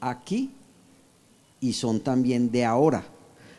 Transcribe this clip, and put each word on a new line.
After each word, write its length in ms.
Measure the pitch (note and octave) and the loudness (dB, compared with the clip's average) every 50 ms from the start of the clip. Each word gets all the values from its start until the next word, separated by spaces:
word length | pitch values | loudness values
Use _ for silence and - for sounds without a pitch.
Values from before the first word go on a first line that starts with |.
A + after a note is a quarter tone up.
aquí 540 | B2 B2+ B2 - - - F#3+ B3 C4+ C4+ - - - - _ - _ _ - - _ _ _ _ _ _ _ _ _ _ _ _ | -8 -8 -8 -10 -8 -6 -4 -4 -4 -6 -10 -18 -20 -20 _ -20 _ _ -20 -20 _ _ _ _ _ _ _ _ _ _ _ _
y 140 | C3 B2 G#2+ | -4 -4 -2
son 260 | - B2+ A2+ A2 G#2+ | -2 -2 0 -2 0
también 500 | - C#3+ B2+ B2+ B2 B2+ B2 A#2+ B2 A#2 | 0 0 0 2 2 2 2 2 0 2
de 140 | A#2 B2 A#2+ | 2 2 2
ahora". 400 | A2+ A2+ B2+ D3+ D#3+ C3 - - - - - - - - - - - - | 2 4 4 4 4 2 0 -4 -10 -18 -20 -20 -20 -20 -20 -20 -20 -20